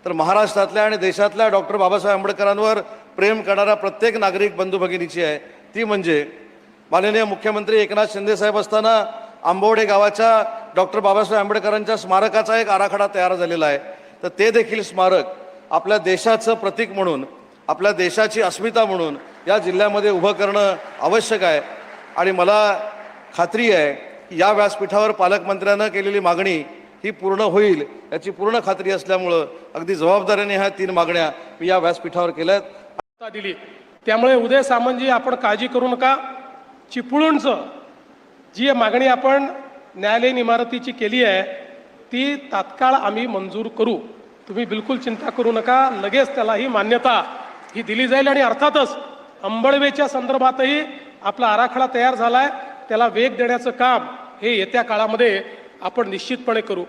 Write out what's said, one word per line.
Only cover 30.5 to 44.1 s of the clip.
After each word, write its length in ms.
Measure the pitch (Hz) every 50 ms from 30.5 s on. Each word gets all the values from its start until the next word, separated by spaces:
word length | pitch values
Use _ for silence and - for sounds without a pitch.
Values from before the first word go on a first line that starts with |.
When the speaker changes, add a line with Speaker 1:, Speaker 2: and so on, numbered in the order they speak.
| 202
Speaker 1:
ह्या 120 | 190 196 202
तीन 220 | 196 190 190 185
मागण्या 400 | 185 175 170 160 175 175 160 151 135 - - - - -
मी 80 | 165 180
या 100 | 185 185
व्यासपीठावर 520 | 160 170 170 170 - 170 165 175 175 170
केल्या 240 | 165 151 165 175 196
आहेत. 800 | 202 190 - - - - - - - _ _ _ _ 233 220
Speaker 2:
दिली. 200 | 190 214 196 196 170 - - - - - - _ _ _ _
त्यामुळे 280 | 226 220 226 240 254 262
उदय 280 | 240 233 233 262 277
सामंतजी, 460 | 254 269 247 233 240 254 254 240 262 262
आपण 260 | 247 226 226 262 254
काळजी 320 | 254 - 214 208 208 247
करू 220 | 247 254 247 247 254
नका. 260 | 247 240 254 262 269 - - - - - - - - - - - - - - _
चिपळूणचं 680 | - 247 240 - 254 294 311 320 311 277 208 269 220 160 98 - - - - - - - _ _ - _ _ - - _ _ _ -
जी 180 | 196 247 277
मागणी 340 | 262 247 233 214 220 247 262
आपण 400 | 269 247 254 254 262 269 277 277 277 - - - - - - - - -
न्यायालयीन 440 | 190 196 208 220 233 240 254 254 247
इमारतीची 540 | 233 233 233 240 240 233 254 247 247 262
केली 320 | 247 - 226 208 233 254 240
आहे, 180 | 208 190 185 - - - - - - - - - - - - - -
ती 220 | - 247 269 285 285 277 277 -
तात्काळ 420 | - 196 190 - - - 254 254 262
आम्ही 320 | 269 - 202 208 220 240 247
मंजूर 400 | 208 190 190 190 180 214 226 226 - -
करू, 180 | 262 240 208 - 220 -